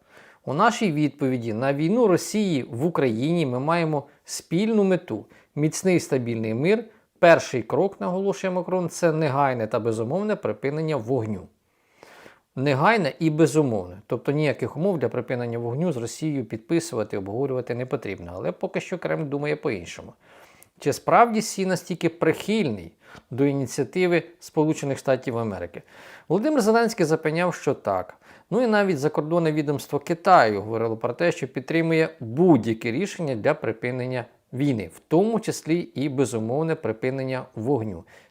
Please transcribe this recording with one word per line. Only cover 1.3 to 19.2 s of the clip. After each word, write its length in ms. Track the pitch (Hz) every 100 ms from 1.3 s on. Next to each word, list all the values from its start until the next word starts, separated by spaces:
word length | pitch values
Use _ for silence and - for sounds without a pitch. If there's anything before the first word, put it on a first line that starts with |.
| 127 117
на 220 | 107 135
війну 320 | 143 160 233 220
Росії 600 | 170 - 214 196 143 -
в 160 | 117 165
Україні 600 | 165 135 110 143 170 139
ми 140 | 123
маємо 440 | 147 170 160 147 - _
спільну 600 | - - - 165 220 220
мету. 400 | 196 175 - 107 - - _
Міцний 460 | 147 151 - 185 175
стабільний 540 | - 135 117 113 110
мир. 300 | 113 160 226 226 _ _ -
Перший 440 | 175 156 - 127
крок, 380 | 107 127 196 -
наголошує 500 | 196 180 196 185 190
Макрон, 380 | 185 175 185 170
це 240 | - 170
негайне 540 | 151 156 135 143 123 110
та 140 | 120
безумовне 560 | 117 110 113 175 214 208
припинення 600 | 110 107 135 151 160 143
вогню». 500 | 110 131 110 98 82 _ _ _ _ _ - - - _ _ 131
Негайне 560 | 143 131 185 226 143 -
і 120 | 160
безумовне. 720 | 151 151 151 139 104 90 92 -
Тобто 260 | 123 -
ніяких 440 | 147 151 120 113 143
умов 220 | 196 165
для 100 | 120
припинення 500 | 123 117 123 120 117
вогню 340 | 120 131 180
з 40 | 127
Росією 480 | 117 - 160 139
підписувати, 760 | 110 110 - 160 160 117 107 107
обговорювати 560 | 98 113 139 127 120
не 120 | 120 127
потрібно. 460 | - 107 92 87
Але 180 | 90 147
поки 280 | - 185 180
що 180 | - 175
Кремль 300 | 156 160